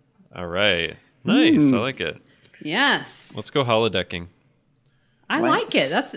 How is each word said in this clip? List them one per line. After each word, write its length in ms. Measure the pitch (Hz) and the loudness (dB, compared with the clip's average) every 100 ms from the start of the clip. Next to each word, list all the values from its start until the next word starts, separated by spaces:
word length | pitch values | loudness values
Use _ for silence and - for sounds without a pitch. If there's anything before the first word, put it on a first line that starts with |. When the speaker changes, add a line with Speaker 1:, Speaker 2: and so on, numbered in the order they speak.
| _ _ _ 90 | _ _ _ -12
Speaker 1:
All 100 | 87 | -6
right. 480 | 87 104 87 82 - _ _ | 0 2 2 -2 -8 _ _
Nice. 460 | - 254 330 262 143 | 0 2 4 4 4
Speaker 2:
Hmm. 60 | 117 | 2
Speaker 1:
I 20 | |
like 200 | 123 - | -2 -4
it. 180 | 80 - _ _ _ - | -6 -6 _ _ _ -14
Speaker 3:
Yes. 720 | 151 196 277 180 - - - | -6 0 2 0 -4 -12 -12
Speaker 1:
Let's 140 | - - | -10 -4
go 140 | 151 | -2
holodecking. 640 | 123 110 113 92 87 90 87 _ _ _ _ _ _ _ _ _ - | 2 2 2 -2 -4 -8 -12 _ _ _ _ _ _ _ _ _ -6
Speaker 3:
I 120 | 269 | -2
Speaker 2:
Let's. 100 | 302 359 | 2 0
Speaker 3:
like 100 | 415 | 0
it. 140 | - 139 | 0 2
That's, 240 | 190 277 | 0 -4